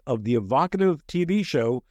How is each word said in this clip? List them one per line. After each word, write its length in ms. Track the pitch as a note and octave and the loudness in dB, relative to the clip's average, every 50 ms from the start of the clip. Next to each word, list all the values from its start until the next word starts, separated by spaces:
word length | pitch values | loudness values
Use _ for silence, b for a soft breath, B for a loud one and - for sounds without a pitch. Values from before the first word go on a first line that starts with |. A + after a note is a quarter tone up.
| - | -6
of 180 | C#3 B2+ A2+ G#2 | -4 -4 -2 0
the 100 | A2+ A#2+ | 0 0
evocative 680 | A#2 G2+ F#2+ B2+ C#3 E3+ F3+ - F#3+ F#3+ F#3+ E3+ C#3+ - | 0 0 2 0 0 0 0 0 2 2 2 2 0 -4
T 180 | - - F3 F3 | -6 -2 -2 0
V 180 | E3+ F#3+ G#3+ F#3+ | 0 0 0 0
show 400 | - - C3+ A2+ A#2 B2 B2+ - _ | 0 -2 0 0 0 -2 -4 -6 _